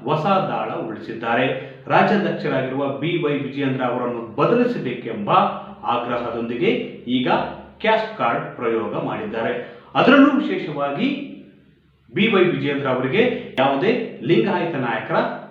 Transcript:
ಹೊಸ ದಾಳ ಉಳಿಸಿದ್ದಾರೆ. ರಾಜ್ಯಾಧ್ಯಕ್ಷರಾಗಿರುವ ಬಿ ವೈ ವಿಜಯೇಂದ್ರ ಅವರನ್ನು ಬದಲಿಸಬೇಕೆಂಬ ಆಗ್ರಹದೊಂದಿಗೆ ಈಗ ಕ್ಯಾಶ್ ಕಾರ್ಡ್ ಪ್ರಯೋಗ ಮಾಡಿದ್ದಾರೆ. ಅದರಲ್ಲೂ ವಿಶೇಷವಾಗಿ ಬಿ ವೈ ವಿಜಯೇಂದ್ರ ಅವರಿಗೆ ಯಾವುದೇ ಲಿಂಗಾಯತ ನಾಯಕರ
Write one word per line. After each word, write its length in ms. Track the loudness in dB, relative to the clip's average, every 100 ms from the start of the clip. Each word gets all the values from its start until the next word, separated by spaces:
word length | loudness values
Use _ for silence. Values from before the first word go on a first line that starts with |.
ಹೊಸ 220 | -2 -2 2
ದಾಳ 600 | 2 0 -4 -4 -6 -6
ಉಳಿಸಿದ್ದಾರೆ. 840 | -8 -10 -8 -2 2 2 0 -8 -14 0
ರಾಜ್ಯಾಧ್ಯಕ್ಷರಾಗಿರುವ 1080 | 4 4 2 0 -2 -2 -2 -2 -2 -2 -2
ಬಿ 260 | -2 0 0
ವೈ 120 | 0
ವಿಜಯೇಂದ್ರ 460 | -2 -2 0 0
ಅವರನ್ನು 520 | 0 0 -2 -4 -6 2
ಬದಲಿಸಬೇಕೆಂಬ 960 | 4 4 2 0 -4 -6 -6 -6 2 2 2 -2 -12 -8
ಆಗ್ರಹದೊಂದಿಗೆ 840 | -2 -2 -2 -4 -4 -4 -4 0 2 2 -2 -10 -2
ಈಗ 220 | 0 2 0 0 -8 -16 -4
ಕ್ಯಾಶ್ 380 | 2 2 0 -2
ಕಾರ್ಡ್ 380 | 0 0 -4 -4
ಪ್ರಯೋಗ 500 | -2 0 -2 -4 -4
ಮಾಡಿದ್ದಾರೆ. 760 | -6 -6 -4 -2 -4 -8 -16 -4 2
ಅದರಲ್ಲೂ 360 | 6 8 8
ವಿಶೇಷವಾಗಿ 960 | 6 0 -4 -4 -4 -4 0 -2 -2 -8 -14 -20 -20 _ _ _ _ _
ಬಿ 140 | 0 2
ವೈ 160 | 4
ವಿಜಯೇಂದ್ರ 440 | 4 2 -2 -2 0
ಅವರಿಗೆ 680 | 0 0 2 2 0 -6 0
ಯಾವುದೇ 600 | 2 2 2 0 -2 -8
ಲಿಂಗಾಯತ 520 | 2 4 4 0 -2 -2
ನಾಯಕರ 400 | -2 -4 -2 -2 0 -6 -14